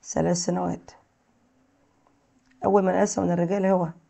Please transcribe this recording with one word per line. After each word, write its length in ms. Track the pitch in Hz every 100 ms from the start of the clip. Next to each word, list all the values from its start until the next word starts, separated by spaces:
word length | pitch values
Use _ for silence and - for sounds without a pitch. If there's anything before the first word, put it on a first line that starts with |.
ثلاث 340 | - 156 165 175
سنوات. 540 | - 175 180 170 - - _ _ _ _ _ _ _ _ _ _ _ _ _ _ _ _
أول 180 | - 202
من 100 | 190
أسلم 300 | 185 202 -
من 60 | 180
الرجال 360 | 175 170 202 190
هو 220 | 185 165 -